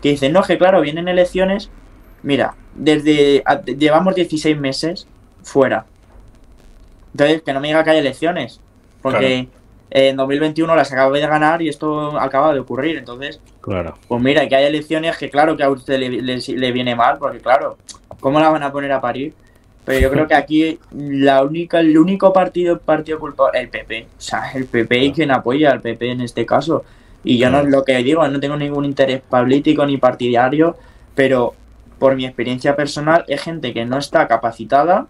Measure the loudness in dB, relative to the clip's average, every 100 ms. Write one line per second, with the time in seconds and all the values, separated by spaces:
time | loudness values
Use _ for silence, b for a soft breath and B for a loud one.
0 | 0 0 2 2 2 2 4 4 0 -4
1 | -4 0 0 0 -2 -2 -6 -20 -20 -20
2 | -20 -14 -4 -2 -2 -4 -20 -4 0 2
3 | 2 4 4 4 2 -2 -2 0 2 4
4 | 2 0 -2 -2 -2 -2 -2 -4 -6 -6
5 | -14 -20 -20 _ -4 0 2 0 -6 _
6 | _ -20 -20 -20 -20 -20 -20 -20 -20 -20
7 | -20 0 2 2 -2 -6 0 0 2 2
8 | 2 -2 -4 -4 -8 -12 _ _ _ _
9 | -4 0 0 0 -4 _ _ -20 _ 2
10 | 2 2 -2 0 -2 -2 2 2 2 2
11 | 2 2 0 2 2 0 -2 -4 -6 -4
12 | -4 -4 -2 0 0 0 -4 -6 -4 -6
13 | -10 -12 -12 -14 _ _ -8 -6 -6 -12
14 | _ -2 2 2 2 2 2 0 -4 -4
15 | -4 -6 -6 2 2 2 0 -2 -2 -2
16 | -2 -4 -4 -6 -6 -4 -2 -2 -4 0
17 | 0 0 -4 -6 0 0 0 -10 _ -20
18 | _ -6 -2 2 2 2 -2 -6 -4 -2
19 | -2 -6 -8 -12 b b b _ -4 2
20 | 2 2 2 2 2 0 0 -2 _ -14
21 | -6 0 4 4 2 -2 -2 2 4 4
22 | 4 4 4 4 0 -2 -2 -2 0 -2
23 | -2 -10 -10 0 0 0 -6 -12 -10 -12
24 | -12 -18 -8 -8 -6 -8 -4 -2 0 0
25 | 0 0 0 0 0 0 2 0 -4 -6
26 | -6 -6 -8 -6 -2 0 0 -4 -4 b
27 | b b -2 2 2 2 2 2 2 0
28 | 2 2 0 0 -4 -4 -4 -4 -4 0
29 | 0 0 -2 0 2 2 2 0 0 2
30 | 0 0 0 2 2 2 0 0 b b
31 | b 0 2 2 0 -4 -20 -20 -20 0
32 | 2 2 -4 -6 -6 -2 -2 -2 -2 -4
33 | 0 0 0 -6 -6 -8 -6 -6 -4 -4
34 | -2 0 2 0 0 -6 0 0 2 0
35 | -2